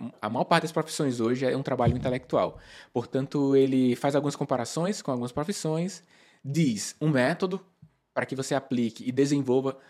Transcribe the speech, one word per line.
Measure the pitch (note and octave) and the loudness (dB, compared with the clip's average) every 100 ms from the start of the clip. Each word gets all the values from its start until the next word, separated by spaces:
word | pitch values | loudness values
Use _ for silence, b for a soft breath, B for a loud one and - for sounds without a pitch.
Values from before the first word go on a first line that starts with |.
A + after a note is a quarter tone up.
| A#2 - | -12 -8
a | G#2+ | -4
maior | B2+ - | 0 4
parte | E3+ | 2
das | D#3+ | 2
profissões | D#3+ D3+ - C#3+ A#2+ | -2 -2 -2 0 2
hoje | A2+ B2+ C3 | 0 2 0
é | C3 | -2
um | |
trabalho | - B2 A#2+ B2+ | -2 2 2 2
intelectual. | C3 B2+ - C3 F#2 B B B B | -2 -4 -2 0 0 B B B B
Portanto, | B2 - C3+ C3+ D3 C#3 C3+ | -6 -2 -4 -2 0 4 4
ele | C3+ C3 B2+ A#2+ | 6 4 2 2
faz | C#3+ C#3 | 2 2
algumas | C#3+ - | 0 -2
comparações | C#3+ B2+ A#2 D#3 F3+ G#3 | -2 -2 -2 -2 -2 -2
com | - | -4
algumas | B2 A#2+ | -4 -4
profissões, | C#3+ E3 G3 D#3+ D#3+ F#3 - b b b b | -4 -6 -4 -2 -2 -4 -8 b b b b
diz | C3+ D#3 C#3+ G#2 - - | -2 2 2 0 -6 -4
um | D#3 | 0
método | D3 B2+ E3+ F#3 F#3+ - _ - _ _ B2+ | 2 2 0 -4 -4 -10 _ -20 _ _ -6
pra | - | -4
que | C3 | -4
você | - C#3 | -2 -2
aplique | - B2 A#2 - B2+ | 0 -2 -2 -4 -2
e | |
desenvolva | B2+ C#3 C#3+ B2 C3 C3+ C3+ | 0 2 2 2 2 0 -6